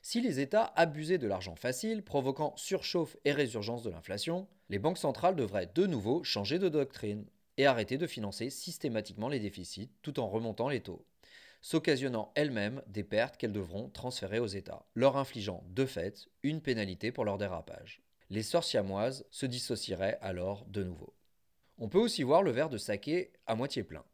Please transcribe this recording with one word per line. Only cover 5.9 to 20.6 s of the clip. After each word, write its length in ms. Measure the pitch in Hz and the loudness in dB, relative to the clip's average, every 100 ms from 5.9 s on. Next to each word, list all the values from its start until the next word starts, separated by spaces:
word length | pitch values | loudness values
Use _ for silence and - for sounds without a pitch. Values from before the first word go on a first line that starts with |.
| 143 98 147 | 4 2 0
changer 360 | - - 101 165 | 2 -2 0 2
de 100 | 190 | 2
doctrine 580 | 151 135 - 107 104 104 _ _ - | 2 0 -2 -4 -4 -8 _ _ 4
et 80 | 139 | 4
arrêter 320 | 120 104 131 | 6 2 0
de 80 | 170 | -2
financer 420 | - 104 - 117 | -4 -6 -4 -6
systématiquement 800 | - - - 147 113 107 95 117 | -6 -10 -4 -2 -2 -4 -4 -2
les 120 | 143 | -2
déficits 500 | 104 95 87 - 117 _ | -4 -6 -12 -10 -10 _
tout 180 | - 139 | -8 -4
en 80 | 113 | -2
remontant 400 | 107 117 104 123 | 0 -2 -2 0
les 120 | 135 | -2
taux, 240 | - 90 - _ - - - - | -4 -12 -14 _ -20 -20 -20 -20
s'occasionnant 680 | - 160 160 139 135 117 107 - | -2 0 4 2 2 -2 -2 0
elles-mêmes 440 | 147 117 104 131 - | 2 2 -2 -2 -8
des 160 | 101 | -8
pertes 340 | 92 107 123 - | 0 2 2 0
qu'elles 160 | 117 | -2
devront 380 | 104 90 95 123 | -2 -4 -6 -8
transférer 480 | - 127 123 95 107 | -6 -6 -6 -2 -2
aux 80 | 117 | -2
États, 400 | 95 90 76 - | -4 -10 -14 -8
leur 220 | - 131 135 | 4 4 4
infligeant 480 | 135 117 101 87 90 | -2 -4 -6 -6 -8
de 140 | 92 | -2
fait 440 | 131 - 90 - - _ | -2 0 -6 -6 -20 _
une 180 | 139 156 | -2 -2
pénalité 480 | 147 120 101 92 107 | -2 0 0 -2 -4
pour 140 | 123 | 0
leur 120 | 110 98 | 0 0
dérapage. 640 | 101 87 82 - - - _ _ _ | -2 -4 -8 -14 -16 -20 _ _ _
Les 140 | 98 | -4
sœurs 200 | 107 170 | 0 0
siamoises 600 | - 120 98 95 117 135 - | 2 0 2 0 0 -2 -12
se 140 | - 135 | -6 -4
dissocieraient 720 | 123 - 113 - 92 95 113 | -4 -4 -4 -2 0 0 0
alors 420 | 95 90 92 101 | -4 -4 -2 -4